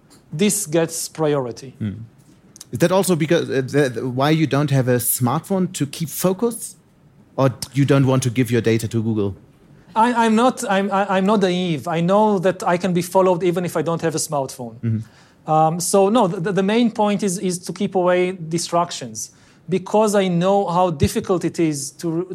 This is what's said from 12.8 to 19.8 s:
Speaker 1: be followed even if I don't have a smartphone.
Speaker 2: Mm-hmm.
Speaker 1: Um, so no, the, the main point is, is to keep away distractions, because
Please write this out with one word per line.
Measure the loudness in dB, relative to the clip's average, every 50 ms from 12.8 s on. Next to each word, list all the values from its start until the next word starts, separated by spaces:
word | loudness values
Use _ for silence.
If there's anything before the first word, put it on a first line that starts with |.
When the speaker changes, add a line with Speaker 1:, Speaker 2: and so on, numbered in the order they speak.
| 0 0 0
Speaker 1:
be | -2
followed | -2 0 2 2 4 4 2 2 2
even | 0 0 0 -4
if | -2 -2
I | -2
don't | -2 -2 -2 -2
have | -2 -2 -2
a | -2
smartphone. | -4 -4 -4 -4 -4 -4 -8 -12 -14 -14 -12 -6
Speaker 2:
Mm-hmm. | -4 -2 -2 -2 -4 -10 -18 -20 -20 _ _ _ _ 0
Speaker 1:
Um, | 2 4 4 4 2 -2
so | -4 0 2 4 4 4
no, | 4 4 2 2
the, | 0 -2 -4 -2
the | 0 0 0
main | 2 2 2 2 0
point | 0 0 0 0 0 0 -2
is, | -2 -2 -2
is | -4 -4 -4 -6
to | -8 -10 -6
keep | -4 -6 -2 0
away | 0 2 2 2 2 2 0 -2
distractions, | -6 -8 -6 -4 -4 -4 -2 0 0 0 -2 -4 -10 -12 -12 -12 -12 -14 -14 -16 _ _ _ _ _ _ -4
because | -4 -4